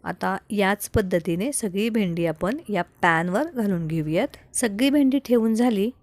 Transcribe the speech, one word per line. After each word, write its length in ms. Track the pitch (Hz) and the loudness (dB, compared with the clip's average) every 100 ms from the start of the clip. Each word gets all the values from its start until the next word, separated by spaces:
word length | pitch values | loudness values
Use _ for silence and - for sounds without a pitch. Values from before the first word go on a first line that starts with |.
आता 320 | - 180 185 190 _ | -8 -6 -4 -4 _
याच 380 | 208 190 208 - | -2 0 0 -2
पद्धतीने 580 | 233 190 185 165 170 233 | -2 0 0 0 -2 -2
सगळी 360 | - 208 185 226 | -4 -4 -2 -2
भेंडी 380 | 226 190 170 165 | 0 -2 0 -2
आपण 300 | 156 180 285 - | -2 -4 -4 -4
या 140 | 202 175 _ | -4 -4 _
पॅनवर 480 | 180 165 175 196 302 | 2 2 2 -2 -2
घालून 320 | 254 208 180 160 | -4 -2 -2 -2
घेऊयात. 500 | 160 151 165 277 - - | -4 -2 -2 -2 -6 -12
सगळी 360 | - 240 202 277 | -4 -4 0 2
भेंडी 280 | 294 269 269 | 4 4 2
ठेवून 300 | - 247 226 | 2 2 2
झाली 360 | 220 247 208 214 - | 2 2 2 -2 -4